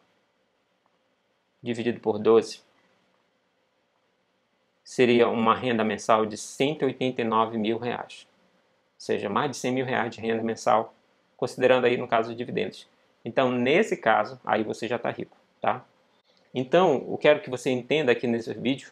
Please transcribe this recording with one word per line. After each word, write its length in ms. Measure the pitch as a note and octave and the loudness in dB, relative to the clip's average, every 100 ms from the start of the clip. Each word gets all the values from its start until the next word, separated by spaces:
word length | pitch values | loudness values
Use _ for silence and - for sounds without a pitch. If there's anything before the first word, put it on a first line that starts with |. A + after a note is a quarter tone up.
| _ _ _ _ _ _ _ _ _ _ _ _ _ _ _ _ | _ _ _ _ _ _ _ _ _ _ _ _ _ _ _ _
dividido 380 | A#2+ A#2 A#2+ A2+ | -8 -4 -4 -4
por 180 | - G#2 | -4 0
doze, 420 | A2 A2+ A2 - _ _ _ _ _ _ _ _ _ _ _ _ _ _ _ _ _ _ _ _ _ _ | 4 4 4 -4 _ _ _ _ _ _ _ _ _ _ _ _ _ _ _ _ _ _ _ _ _ _
seria 460 | - - B2 A#2+ A2 | -6 2 4 6 4
uma 260 | A2+ A2+ | 4 2
renda 280 | G2+ B2 A2 | 2 0 0
mensal 440 | G#2+ G2+ - A2 G#2+ | 0 -2 2 2 2
de 100 | G#2+ | -6
cento 460 | - - C#3+ D#3 | -10 -2 -2 0
e 20 | C3+ | -4
oitenta 360 | B2+ C3 B2+ | -2 -4 -2
e 20 | |
nove 320 | A2+ A2 A2+ A#2 | 0 0 0 -2
mil 220 | G#2+ A2+ | -2 -2
reais. 480 | A#2+ A2+ - - - _ _ _ _ _ _ _ | -4 -8 -10 -18 -20 _ _ _ _ _ _ _
Ou 40 | |
seja, 300 | - G#2 G#2+ | -4 -4 -2
mais 200 | A2+ C#3+ | -2 -2
de 60 | B2 | -4
cem 160 | B2+ | -4
mil 140 | C3 B2+ | -2 -2
reais 280 | A#2 A2+ | -2 -4
de 60 | G#2+ | -6
renda 220 | A2+ A2+ | -4 -4
mensal, 500 | A2+ A2 B2 A2+ A2+ _ _ _ _ _ | -4 -4 2 2 0 _ _ _ _ _
considerando 500 | B2+ - B2+ B2+ A#2+ | -6 0 4 4 4
aí 100 | B2 | 2
no 100 | B2 | 0
caso 240 | A2+ A#2 | 0 0
de 60 | A#2 | -6
dividendos. 500 | A#2+ - G2+ - - _ _ _ | -6 -4 -6 -8 -20 _ _ _
Então, 260 | B2 A#2 B2+ | -4 0 0
nesse 460 | B2 B2 E3 A3 D3 | 2 2 2 0 0
caso, 420 | A2+ G#2+ A2 C3+ | 2 2 0 -6
aí 180 | - - | -2 -2
você 240 | G#2+ A2 A2+ | -2 -6 -6
já 120 | A#2+ | -4
tá 120 | C3+ | -4
rico, 260 | A#2+ A#2 _ _ _ | -6 -10 _ _ _
tá? 220 | - B2 - _ _ _ _ _ _ | -4 -4 -8 _ _ _ _ _ _
Então, 540 | B2+ C3+ F3 F#3 B2 F#2 | -6 2 4 4 2 -2
eu 80 | G2 | 2
quero 240 | D3+ D3 | 4 4
que 80 | C3 | 0
você 220 | B2 C#3 | -6 -2
entenda 420 | B2+ A#2+ D3+ C3 | -2 0 0 2
aqui 140 | A#2 B2 | 2 0
nesse 260 | A#2 - | -2 -4
vídeo 380 | - A2 C#3 - | -4 -2 -4 -6